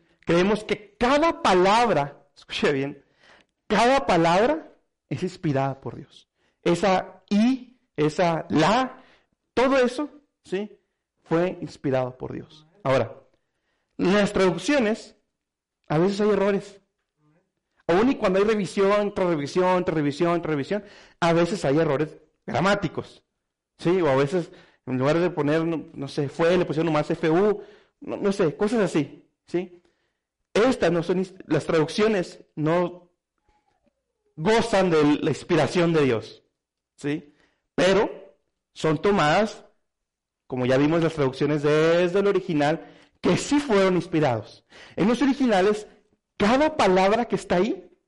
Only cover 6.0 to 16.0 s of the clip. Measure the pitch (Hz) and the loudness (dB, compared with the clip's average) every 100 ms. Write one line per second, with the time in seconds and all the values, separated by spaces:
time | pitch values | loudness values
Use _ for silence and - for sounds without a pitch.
6 | - - _ _ _ _ 170 170 202 185 | -20 -20 _ _ _ _ -2 0 0 0
7 | - - _ 208 233 262 - _ _ - | -2 -14 _ 2 2 0 -6 _ _ -4
8 | 151 151 170 160 - - 156 233 254 - | -2 0 0 0 -2 0 2 2 -2 -8
9 | - _ _ _ _ - 262 269 247 - | -20 _ _ _ _ -2 2 2 2 -2
10 | 294 - _ _ - 190 208 - _ _ | -8 -12 _ _ -10 -8 -8 -14 _ _
11 | _ _ _ 160 180 175 151 - 147 131 | _ _ _ -2 -2 -4 -12 -8 -4 -2
12 | 127 127 131 123 - - _ _ 135 131 | -4 -8 -12 -12 -16 -20 _ _ -2 0
13 | 113 - _ _ _ _ _ _ _ - | 0 -8 _ _ _ _ _ _ _ -4
14 | 180 202 196 190 185 170 - 294 208 226 | 0 2 2 2 0 0 0 0 0 -2
15 | - _ _ _ _ _ _ _ _ 151 | -8 _ _ _ _ _ _ _ _ 0